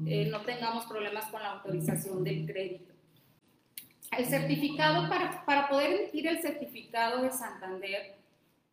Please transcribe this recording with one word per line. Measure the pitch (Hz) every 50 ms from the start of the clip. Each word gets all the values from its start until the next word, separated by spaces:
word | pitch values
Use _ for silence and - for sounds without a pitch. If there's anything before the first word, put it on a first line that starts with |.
| 156
eh, | 160 202 208 208 220
no | 220 208
tengamos | - 247 240 240 233 226 233 233 226
problemas | - 220 214 208 202 202 214 214 -
con | 226 214
la | 214 202 196
autorización | 190 - 196 185 165 156 - 160 160 - 196 185 185 -
del | 160 156 156 160
crédito. | 156 - 190 196 180 180 - - - - _ _ _ _ _ _ _ _ _ _ _ _ _ _ _ - - - - _ - - - 226
El | 254 240
certificado, | - 277 262 - 277 294 294 285 - - - 311 311 311 349 330 -
para, | 370 370 349 - - - -
para | 294 285 285 277
poder | 277 277 277 285 - 359
emitir | 415 - - - 302 -
el | 330 339 330 339
certificado | 285 - 285 277 - - 220 - - - 233 233 233 247 254 254
de | 262
Santander, | 254 - 240 208 - - 190 185 185 185 196 196 196 208 202 - - - _ _ _ _ _ _ _ _ _ _